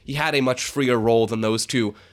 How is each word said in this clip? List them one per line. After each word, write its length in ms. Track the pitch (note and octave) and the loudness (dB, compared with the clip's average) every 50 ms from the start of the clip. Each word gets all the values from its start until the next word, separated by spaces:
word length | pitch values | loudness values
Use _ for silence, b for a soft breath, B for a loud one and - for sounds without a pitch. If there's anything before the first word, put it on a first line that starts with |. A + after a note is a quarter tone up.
| b | b
He 120 | - C#3 | -10 -6
had 200 | D3 D3+ D#3+ D3 | -4 -2 -2 0
a 60 | C#3 | 0
much 240 | C3 B2+ B2+ B2+ - | 0 0 0 -2 -4
freer 320 | - - C#3+ C#3 B2 B2 | -8 -4 -2 0 2 2
role 320 | A#2 A2 A#2 A#2 A2+ A2+ G#2+ | 2 2 4 4 4 4 2
than 120 | A#2 A2 | 0 -2
those 260 | A2 A2 A2 A2+ - | -2 0 0 -2 -2
two, 280 | - - B2+ A2+ G#2 - b b b | -2 -2 -2 -2 -2 -4 b b b